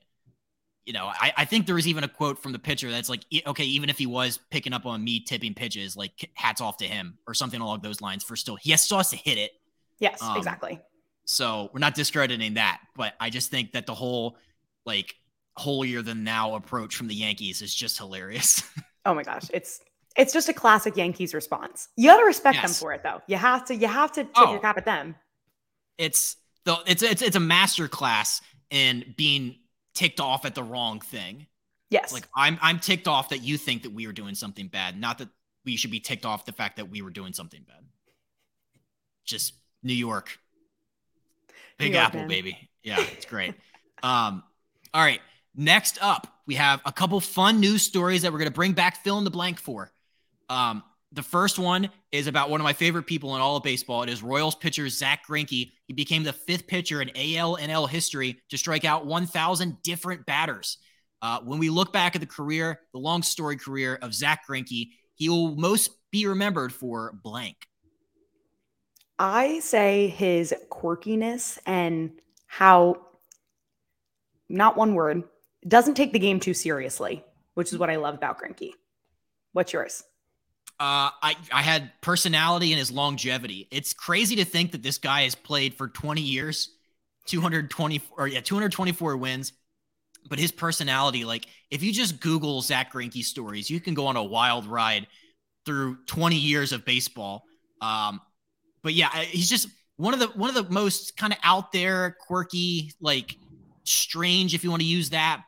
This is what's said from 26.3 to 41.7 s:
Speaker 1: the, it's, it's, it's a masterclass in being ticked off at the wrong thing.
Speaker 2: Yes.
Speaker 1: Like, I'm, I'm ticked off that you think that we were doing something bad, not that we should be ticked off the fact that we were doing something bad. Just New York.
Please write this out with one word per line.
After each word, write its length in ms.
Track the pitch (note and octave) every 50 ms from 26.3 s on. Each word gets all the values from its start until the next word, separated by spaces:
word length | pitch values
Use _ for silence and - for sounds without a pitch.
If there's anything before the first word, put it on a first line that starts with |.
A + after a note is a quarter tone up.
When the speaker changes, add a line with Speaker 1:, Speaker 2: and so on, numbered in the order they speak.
| - - _ _ _ _ -
Speaker 1:
the, 120 | F3 E3+ E3+ E3+
it's, 180 | F3 F3+ E3+ G#3+
it's, 180 | A#3 G3+ E3+
it's 140 | B3+ A3 E3+
a 40 | G3
masterclass 1040 | E3+ D#3+ E3+ F3 G3 F#3+ - - E3 C#3+ - - C#3 B2+ A2+ G#2+ G#2+ - - - - - _ _ _ -
in 440 | C#3 C#3 C3+ C3 B2+ B2 B2+ - A2+ -
being 380 | D3+ D3 C#3+ C#3 C3 A#2+ B2+ _ _ _ _ _ _ _ -
ticked 260 | - F3+ E3+ - -
off 240 | C#3+ C3 C3 C3+ -
at 100 | C#3 A2
the 60 | C3+ B2
wrong 360 | A2+ A#2+ B2 A#2+ A2+ G#2+ G#2+
thing. 480 | - - - A2+ F#2+ F2+ G#2 C3+ D3+ - _ _ _ _ _ _ _ -
Speaker 2:
Yes. 220 | - G#3 - -
Speaker 1:
Like, 160 | C3 - - - -
I'm, 240 | C3+ C#3 D3 E3 E3
I'm 180 | D#3+ D#3+ E3+ E3+
ticked 280 | - - - E3+ - E3+
off 220 | D3+ C3+ C3 -
that 100 | C#3+ C3+ A#2+
you 140 | B2+ D3+ D3
think 260 | - - B2 A2+ A2+
that 100 | B2 G2+
we 120 | A2 A2+ A2
were 60 | G2+
doing 220 | G2+ G#2 G2+ G2
something 320 | - - G2+ G2+ - G2 F#2
bad, 320 | - G2 F#2+ F2+ F2+ G2
not 200 | A2+ A#2+ A#2 -
that 100 | - - _ _ _ _ _ _ -
we 140 | C3+ A#2+ A2
should 120 | - A#2+
be 100 | G#2 A2
ticked 240 | - - C3 G#2+ -
off 200 | A#2 G#2+ G#2 -
the 60 | -
fact 240 | A2 - A2 G2 -
that 140 | - G#2+ F2+
we 120 | G2 G#2
were 80 | G2 F#2+
doing 220 | E2+ G2 F#2+ F#2
something 320 | F2+ - F2+ E2 - D2+ -
bad. 200 | _ B1+ D#2 - C3+ _ _ _ _ _ _ _ _ _ _ _ _ _ _ _ _ _ _ _ _ _ _ _ _ _ _ _
Just 280 | - - G#2 - - - _ _ _ _ _ -
New 100 | B2+ B2
York. 440 | A#2+ A#2+ A#2 A2 G2 - - - - _ _ _ _ _ _ _ _ _ _ _ _ _ _ _ _ _ _ _ _ _ _ - - - -